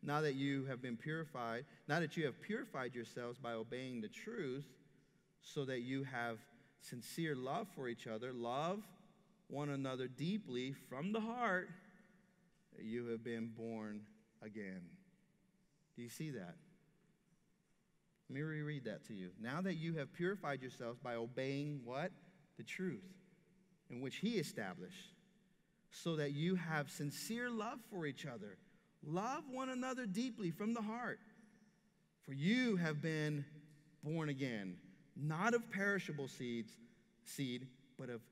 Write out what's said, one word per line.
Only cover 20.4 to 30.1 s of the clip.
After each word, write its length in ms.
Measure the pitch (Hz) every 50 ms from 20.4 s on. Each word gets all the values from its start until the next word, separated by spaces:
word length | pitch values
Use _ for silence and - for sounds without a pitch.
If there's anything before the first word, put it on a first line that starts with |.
| - 151 139 131
yourselves 380 | 131 127 117 - 127 117 117 117
by 160 | - 123 120
obeying 680 | 117 117 117 127 131 131 135 139 139 143 147 147 143 120
what? 260 | 117 127 135 160 190 143 - - - - - - - _
The 80 | - 120
truth, 400 | - - - 185 185 143 104 - - - - - - - - - - - - - _ - _ _ _
in 100 | - 120
which 160 | 131 131 123
he 160 | - - 220 240
established, 800 | 208 147 - - - 110 95 90 87 90 90 - - - - - - - - _ - _ _ _ _ _ _ _ _ _ _
so 260 | - - - 170 165
that 160 | 151 147 147 143
you 240 | 143 160 175 190
have 340 | 180 165 165 160 151 143 139
sincere 600 | - - 151 147 - - - - 220 233 240 247
love 280 | 240 220 208 226 269 262 - -
for 160 | - 185 160
each 200 | 143 135 - -
other. 300 | 147 123 110 98 104 92 - - - - - _ _ _ _ -
Love 380 | 147 156 180 208 233 254 208 - 277 254
one 160 | 254 262 262
another 380 | 262 247 254 262 254 254 247
deeply 440 | 208